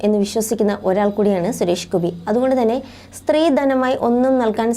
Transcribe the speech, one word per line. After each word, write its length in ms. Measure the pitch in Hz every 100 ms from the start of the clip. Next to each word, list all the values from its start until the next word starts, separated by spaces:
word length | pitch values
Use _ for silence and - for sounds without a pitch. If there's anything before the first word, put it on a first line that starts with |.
| 214
എന്ന് 120 | 208
വിശ്വസിക്കുന്ന 520 | 202 226 214 208 208 202 185
ഒരാൾ 200 | 190 208 208
കൂടിയാണ് 300 | 208 190 175 247
സുരേഷ് 300 | 180 175 -
ഗോപി. 180 | 185 170 175 -
അതുകൊണ്ട് 240 | 220 262 262
തന്നെ 180 | 226 254 - - - -
സ്ത്രീധനമായി 800 | - 302 330 277 269 262 254 262 240
ഒന്നും 260 | 240 262 262
നൽകാൻ 260 | 226 220 226